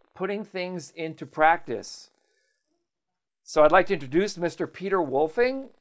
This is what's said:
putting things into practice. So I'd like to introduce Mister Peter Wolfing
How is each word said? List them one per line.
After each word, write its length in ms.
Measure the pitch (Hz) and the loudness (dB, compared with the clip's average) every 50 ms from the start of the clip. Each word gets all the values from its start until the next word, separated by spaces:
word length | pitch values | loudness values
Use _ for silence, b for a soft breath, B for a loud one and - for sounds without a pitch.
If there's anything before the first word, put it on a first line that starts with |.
| _ _ _ | _ _ _
putting 320 | - 185 190 202 208 214 | -8 -6 -6 -4 -6 -8
things 460 | - - 190 180 180 185 175 143 - | -8 -8 -8 -6 -6 -8 -10 -10 -12
into 340 | - 165 165 160 156 - 156 | -12 -10 -10 -10 -8 -10 -14
practice. 840 | 131 - - 156 160 170 165 - - 117 101 98 - - - - - _ _ _ _ _ _ _ _ _ _ _ _ _ _ _ _ _ _ _ _ _ _ _ _ _ _ | -10 0 4 4 4 4 4 0 -6 -8 -8 -8 -10 -16 -16 -18 -20 _ _ _ _ _ _ _ _ _ _ _ _ _ _ _ _ _ _ _ _ _ _ _ _ _ _
So 220 | _ - - 156 151 | _ -4 4 6 6
I'd 80 | 151 | 8
like 160 | 160 190 - - | 8 6 4 4
to 80 | 196 | 0
introduce 420 | 156 139 127 135 170 202 208 - 170 | -4 -4 -2 0 0 0 0 -4 -4
Mister 300 | 175 170 165 - 170 - | -4 -4 -4 -4 -8 -8
Peter 340 | - - 180 196 190 190 | -8 -8 -6 -2 0 0
Wolfing 680 | 165 135 131 139 156 156 - 240 240 254 269 269 269 - _ _ | 0 0 0 0 0 0 2 0 0 0 0 -4 -10 -12 _ _